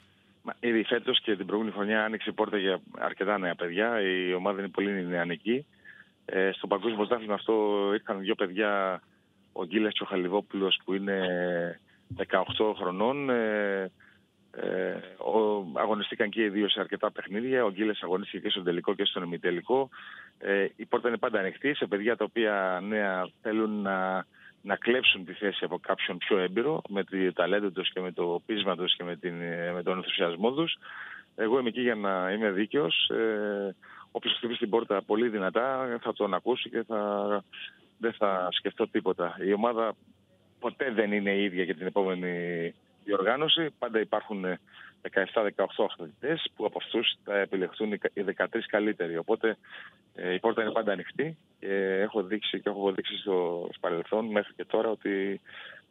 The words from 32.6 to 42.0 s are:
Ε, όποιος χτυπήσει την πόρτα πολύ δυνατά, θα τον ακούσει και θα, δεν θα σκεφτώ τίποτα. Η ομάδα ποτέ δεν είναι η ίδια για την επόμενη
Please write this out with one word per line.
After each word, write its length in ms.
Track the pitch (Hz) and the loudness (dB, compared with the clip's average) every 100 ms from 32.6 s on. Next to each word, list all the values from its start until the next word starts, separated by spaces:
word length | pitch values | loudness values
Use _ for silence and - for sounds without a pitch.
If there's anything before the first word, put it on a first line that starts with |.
| 107 143 160 - - | 2 2 2 2 0
Ε, 640 | 113 110 107 104 101 98 - - - - | 2 0 0 -2 -2 -2 -6 -16 -20 -10
όποιος 220 | - - - | -4 -2 -2
χτυπήσει 220 | 117 117 | -2 -2
την 100 | 110 | 2
πόρτα 320 | 113 113 98 | 2 2 0
πολύ 280 | - 107 120 | 2 2 2
δυνατά, 680 | 107 92 113 131 131 127 117 | 2 0 2 0 0 -2 -4
θα 120 | 117 | -4
τον 200 | - 101 | 0 0
ακούσει 360 | 90 113 127 - | 0 0 -2 -2
και 140 | 113 | -4
θα, 600 | 113 110 104 101 101 101 - - - - _ - | -2 -2 0 0 0 -2 -4 -14 -16 -18 _ -4
δεν 160 | 113 | -4
θα 340 | - 101 92 90 | 2 2 2 0
σκεφτώ 360 | - 95 - 107 | -2 -2 0 0
τίποτα. 500 | 110 92 90 85 90 92 | 0 0 0 -2 -2 0
Η 80 | |
ομάδα 420 | 101 120 113 110 - - _ _ _ _ _ | 2 2 2 -2 -4 -14 _ _ _ _ _
ποτέ 320 | 120 - 139 | -6 -2 0
δεν 200 | 110 104 | 2 2
είναι 200 | 104 98 | 2 2
η 120 | 98 | 2
ίδια 200 | 101 90 | 2 0
για 120 | 87 82 | -2 -2
την 100 | 92 | -2
επόμενη 880 | 101 | 2